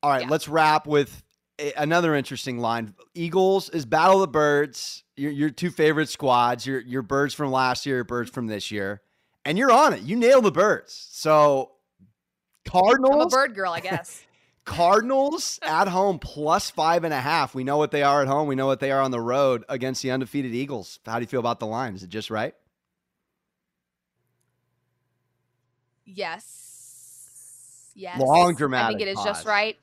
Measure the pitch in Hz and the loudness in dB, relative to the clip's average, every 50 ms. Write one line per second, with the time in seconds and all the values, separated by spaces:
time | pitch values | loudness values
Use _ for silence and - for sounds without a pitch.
0 | - 147 139 131 127 127 151 160 - 156 147 160 156 156 156 156 156 147 151 147 | 0 0 0 0 0 -2 -2 -2 -2 -2 0 2 4 4 4 2 0 2 2 2
1 | 143 117 - - - _ _ _ _ _ _ - 147 143 135 - 151 147 165 175 | 2 0 -4 -20 -20 _ _ _ _ _ _ -8 -8 -8 -4 -4 -2 0 2 2
2 | 175 165 151 143 131 - 139 117 - 139 123 117 120 113 117 117 113 107 101 _ | 2 2 0 0 -2 -4 -10 -10 -8 -8 -8 -4 -4 -2 -2 -4 -6 -10 -14 _
3 | - _ _ 175 170 170 160 190 185 190 196 196 185 - - 170 139 113 135 151 | -20 _ _ -8 -8 -2 0 2 2 4 2 0 -2 -4 -6 -8 -4 -2 0 2
4 | 160 185 190 196 190 160 120 156 151 147 147 143 147 147 123 - - - - - | 4 6 6 4 4 2 2 2 2 4 4 2 0 -2 -6 -14 -14 -14 -14 -16
5 | _ _ _ - 139 147 147 139 143 156 127 - - 180 - - 156 151 156 147 | _ _ _ -8 -6 -6 -2 -2 -2 -2 -2 -4 -6 -6 -2 2 2 2 4 2
6 | 156 147 - - - 135 123 123 120 120 123 123 - 127 135 131 113 123 123 135 | -2 -4 -4 -4 0 2 4 4 4 2 0 -2 -6 -6 -6 -6 -6 -6 -6 -6
7 | 131 95 139 139 143 143 - - 151 139 131 131 131 127 127 123 - 139 135 127 | -4 -2 0 0 0 0 -2 -6 -6 -2 0 0 0 0 -2 -4 -4 -4 -4 -4
8 | 120 - 123 120 117 120 - 131 120 110 107 101 92 - 107 104 98 95 104 101 | -4 -4 -6 -6 -6 -6 -8 -8 -8 -8 -8 -8 -10 -8 -8 -6 -6 -6 -8 -10
9 | _ _ _ _ _ _ _ _ _ 139 156 185 262 277 233 247 302 294 185 107 | _ _ _ _ _ _ _ _ _ -4 -2 0 4 6 6 6 6 4 2 0
10 | 95 135 190 240 226 240 269 262 233 202 - 160 190 214 175 - - _ - - | -4 -6 -2 2 4 6 6 6 6 4 2 2 2 2 2 -2 -4 _ -20 -20
11 | - - - - - 156 156 151 151 147 143 135 127 - _ _ _ _ _ _ | -20 -20 -14 -6 0 2 4 6 6 6 4 2 -2 -6 _ _ _ _ _ _
12 | _ _ _ _ _ _ _ _ _ _ _ _ _ - - 180 185 208 240 269 | _ _ _ _ _ _ _ _ _ _ _ _ _ -2 2 4 6 6 6 6
13 | 262 262 277 294 311 349 262 262 277 285 220 196 190 185 170 170 170 180 190 170 | 6 4 4 4 4 2 2 0 0 0 -2 -6 -6 -4 -4 -6 -6 -6 -6 -6
14 | 170 - - - - _ _ _ _ _ _ _ _ - - 160 175 170 196 214 | -8 -10 -18 -20 -20 _ _ _ _ _ _ _ _ -12 -2 2 4 6 6 4
15 | 220 240 269 269 269 285 302 381 - - - - - - 156 160 196 202 175 185 | 4 2 2 2 2 2 0 -4 -6 -6 -8 -6 -4 -2 2 2 2 2 2 2
16 | 190 202 185 147 - - - 147 151 151 165 196 - - - - 156 160 170 175 | 2 2 0 -2 -6 -12 -10 -6 0 0 0 0 0 -4 -4 -2 0 2 2 2
17 | 165 165 151 135 123 139 160 165 143 127 - 131 131 135 143 147 156 147 - 147 | 0 -2 -4 -2 -2 0 0 0 0 -2 -4 -8 -4 -2 0 0 0 0 0 0
18 | 143 143 139 147 139 131 139 143 156 147 139 131 135 135 135 113 - 135 135 135 | 2 2 4 2 2 0 0 -2 0 -2 -2 -2 0 -2 -2 -2 -2 -2 0 0
19 | 135 131 127 120 117 117 123 135 143 135 127 117 107 - - 127 123 131 131 - | 0 0 -2 -4 -2 -2 0 2 2 2 2 0 -4 -8 -8 -6 -6 -6 -6 -6
20 | - 131 127 131 131 117 - 143 139 127 113 120 135 139 139 113 92 - - - | -6 -4 -4 -4 -4 -6 -6 -6 -6 -4 -6 -6 -6 -6 -8 -12 -12 -14 -20 -20
21 | _ - 110 120 120 110 - 127 113 120 120 - 120 107 110 117 131 120 98 92 | _ -8 -6 -6 -6 -4 -4 -2 -2 -2 -4 -4 -6 -6 -6 -6 -6 -8 -10 -12
22 | 95 90 87 107 107 - 110 107 110 143 - _ _ _ _ _ _ _ _ _ | -16 -12 -12 -10 -10 -6 -6 -6 -6 -6 -8 _ _ _ _ _ _ _ _ _
23 | _ _ _ _ _ _ _ _ _ _ _ _ _ _ _ _ _ _ _ _ | _ _ _ _ _ _ _ _ _ _ _ _ _ _ _ _ _ _ _ _
24 | _ _ _ _ _ _ _ _ _ _ _ _ _ _ _ _ _ _ _ _ | _ _ _ _ _ _ _ _ _ _ _ _ _ _ _ _ _ _ _ _
25 | _ _ _ _ _ _ _ _ _ _ _ _ _ _ _ _ _ _ _ _ | _ _ _ _ _ _ _ _ _ _ _ _ _ _ _ _ _ _ _ _
26 | _ - 190 185 190 170 160 190 - - - - - - - - - - - - | _ -20 -12 -10 -8 -8 -8 -10 -14 -20 -20 -20 -20 -20 -20 -20 -20 -20 -20 -20
27 | - - - - - - _ - - - - - - - - - - - _ - | -20 -20 -20 -20 -20 -20 _ -20 -20 -20 -20 -20 -20 -20 -20 -20 -20 -20 _ -16
28 | 185 175 - - 135 131 147 170 175 175 170 - 151 143 131 127 117 113 110 101 | -14 -12 -4 -2 0 4 6 6 6 4 2 0 -2 -2 0 0 0 0 -2 -2
29 | 107 196 196 104 101 202 202 - - 214 208 202 208 220 214 _ | -4 -6 -6 -4 -4 -4 -4 -6 -4 -2 0 0 0 -2 -6 _